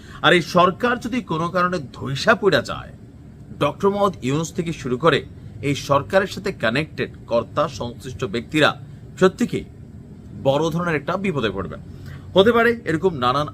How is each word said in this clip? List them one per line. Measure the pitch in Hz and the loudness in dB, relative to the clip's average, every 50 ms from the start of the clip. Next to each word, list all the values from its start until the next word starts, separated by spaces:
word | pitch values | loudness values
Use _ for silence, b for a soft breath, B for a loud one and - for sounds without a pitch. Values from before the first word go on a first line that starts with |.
| B B B B - | B B B B 4
আর | 151 170 | 6 6
এই | 175 160 | 6 4
সরকার | - - 175 175 185 180 - - 240 247 240 | 4 6 6 6 6 4 2 0 0 0 -2
যদি | - 247 220 247 196 | -2 -4 -4 -4 -4
কোনো | - 175 156 165 170 | -2 -2 -2 -2 -2
কারণে | 170 180 175 180 180 175 | 0 0 0 0 0 -4
ধইসা | 135 - - - 117 123 139 135 - 196 233 | -6 -8 -10 -10 -6 -6 -4 0 4 4 4
পড়া | 196 214 190 156 123 98 | 4 4 4 4 4 2
যায়, | - 82 67 62 - - - - - - - - - - - - - - - | 0 -6 -10 -10 -12 -16 -18 -20 -20 -20 -20 -20 -20 -18 -18 -18 -16 -4 -2
ডক্টর | 143 147 143 - - 196 | -2 -2 0 0 0 2
মোহাম্মদ | 202 202 202 202 175 - - | 2 4 2 2 0 -2 -2
ইউনূস | 123 135 151 165 165 - | 0 0 0 -2 -2 -4
থেকে | - 165 170 156 | -4 -4 -4 -6
শুরু | - - 123 123 127 | -6 -4 -4 -2 2
করে | 156 165 147 - - - B B B B B B 135 | 4 4 4 4 0 -4 B B B B B B -2
এই | 143 143 | -2 -2
সরকারের | - - - 143 139 139 147 196 190 202 | -2 0 2 2 2 2 4 2 2 2
সাথে | 190 - 190 180 196 - | 2 -2 -6 -6 -6 -4
কানেক্টেড | - - 113 113 139 160 147 - - 120 - - - - | -2 -2 0 0 0 -2 -2 -4 -6 -6 -6 -6 -12 -6
কর্তা, | - 117 117 113 - - 151 151 165 | -2 0 0 0 0 0 0 0 0
সংশ্লিষ্ট | - - 127 120 120 - - 135 - - 135 | -2 -6 -8 -8 -8 -10 -12 -12 -8 -6 -6
ব্যক্তিরা | 110 95 120 113 - - 156 143 113 - - B B B B B B - - | -4 -4 -6 -6 -2 2 4 4 4 2 0 B B B B B B 0 2
প্রত্যেকেই | 175 190 185 - 247 - - 107 - - - - - - - - - - - - - - - - - | 4 4 4 2 -2 -2 -2 -6 -6 -8 -14 -18 -18 -18 -18 -18 -18 -18 -18 -18 -18 -16 -14 -2 0
বড় | 135 135 147 156 165 | 2 2 2 2 0
ধরনের | 156 170 175 175 160 | -2 -2 -2 -2 -2
একটা | 147 139 151 170 | -2 -2 -4 -4
বিপদে | 190 190 202 165 139 110 107 | -2 -2 -2 -2 -2 -2 -2
পড়বেন। | 92 95 90 78 76 - - B B B B B B B B B - | -2 -4 -6 -8 -10 -12 -14 B B B B B B B B B 4
হতে | 180 196 226 226 | 6 6 6 6
পারে | 233 226 233 233 233 - | 6 4 4 2 0 -2
এরকম | - 160 156 175 190 170 | -2 -2 0 0 0 0
নানান | 135 120 123 127 - 202 202 | 2 2 2 2 2 0 -2